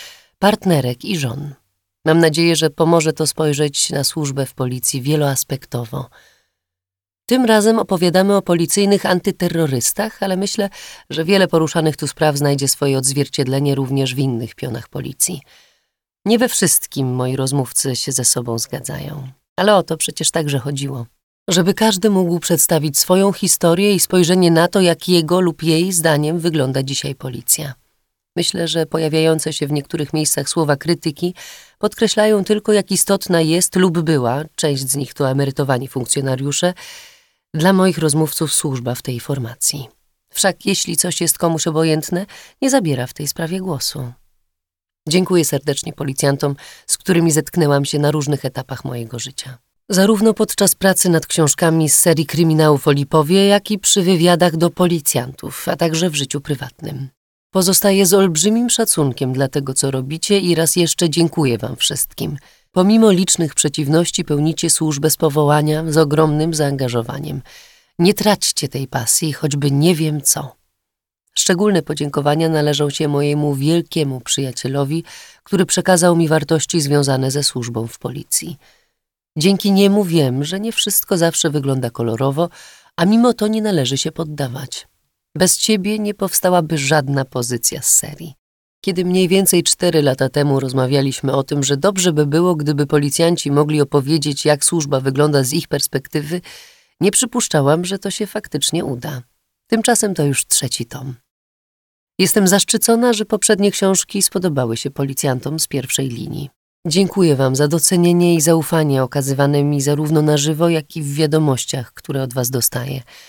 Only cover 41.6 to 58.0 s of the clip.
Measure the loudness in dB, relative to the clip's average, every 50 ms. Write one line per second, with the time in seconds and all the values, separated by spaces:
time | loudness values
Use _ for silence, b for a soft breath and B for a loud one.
41.6 | -2 -2 0 0 2 2 2 0 -2 -2 -4 -4 -4 B B B B B B _
42.6 | 0 0 2 2 2 0 -2 -2 -4 -6 -8 -10 -10 -8 -8 -6 -6 -6 -6 -6
43.6 | -6 -6 -6 -6 -6 -6 -8 -8 -10 -12 -14 -16 _ _ _ _ _ _ _ _
44.6 | _ _ _ _ _ _ _ _ _ -2 0 0 2 2 2 2 2 0 -2 -2
45.6 | -2 -4 -4 -4 -6 -10 -10 -8 -8 -6 -4 -2 0 0 0 0 -2 -4 -4 B
46.6 | B B B B B -8 -8 -4 -2 0 2 2 2 2 2 0 -2 -2 -2 0
47.6 | 2 2 2 2 0 0 -2 0 0 0 0 0 -2 -2 -2 -4 -4 -6 -8 -8
48.6 | -8 -8 -10 -10 -10 -8 -8 -10 -10 -10 -10 -12 -12 -12 -12 -14 -14 -14 -18 -20
49.6 | _ _ _ _ _ -2 0 2 4 4 4 4 4 2 2 2 0 -2 0 0
50.6 | 0 0 2 2 2 2 2 2 2 2 2 2 0 0 0 2 2 2 2 2
51.6 | 2 2 2 2 2 2 2 2 4 4 2 2 0 -2 0 2 2 4 4 4
52.6 | 4 4 4 4 4 2 2 2 0 2 2 2 2 4 2 4 4 4 4 2
53.6 | 0 -2 -6 -4 -2 0 0 2 4 4 4 4 4 4 4 4 4 2 2 2
54.6 | 0 0 2 2 0 2 0 0 -2 -2 -4 -4 -4 -6 -8 -12 -14 -12 -12 -8
55.6 | -6 -6 -4 -2 -2 -2 0 0 -2 -2 -2 -4 -6 -6 -6 -6 -6 -6 -6 -6
56.6 | -6 -10 -14 _ -12 -10 -10 -10 -10 -12 -14 _ _ _ _ _ _ _ -2 0
57.6 | 2 2 2 2 2 4 4 4